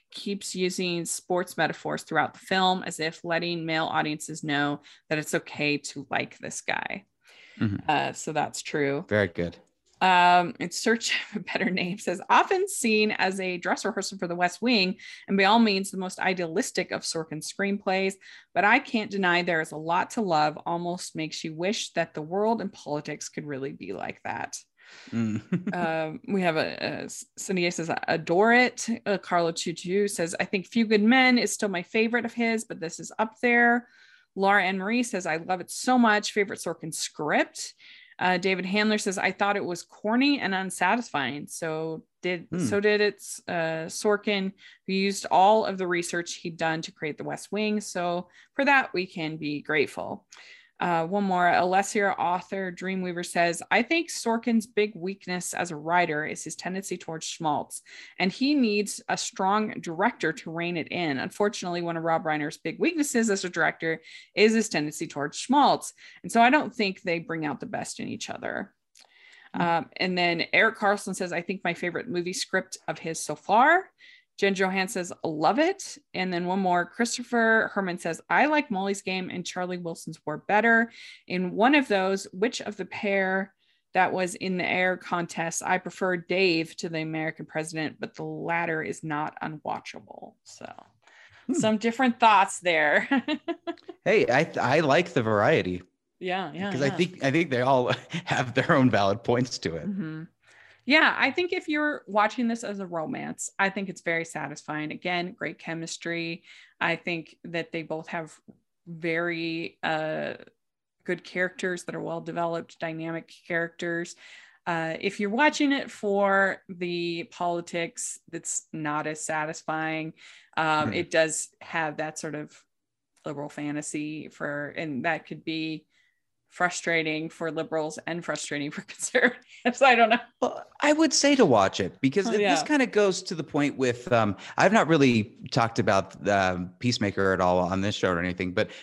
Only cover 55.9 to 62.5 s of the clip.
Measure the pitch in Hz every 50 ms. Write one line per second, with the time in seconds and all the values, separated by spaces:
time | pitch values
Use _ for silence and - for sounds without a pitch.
55.9 | 175 180 175 160 151 151 156 - - - - 160 - - - 175 185 190 190 -
56.9 | 185 180 - - 160 156 - - - - 165 151 147 117 - - - - - -
57.9 | - - - - - - 175 190 - - 254 277 302 285 247 214 208 208 202 208
58.9 | - - - - 175 180 - - - - 190 190 202 214 214 214 - - 165 180
59.9 | 160 165 202 247 - - - 156 165 - - 175 160 165 170 175 175 160 - -
60.9 | - 180 175 151 139 - 185 185 - - 208 208 214 - 196 180 170 175 170 170
61.9 | 165 165 165 165 165 160 - 156 151 151 147 151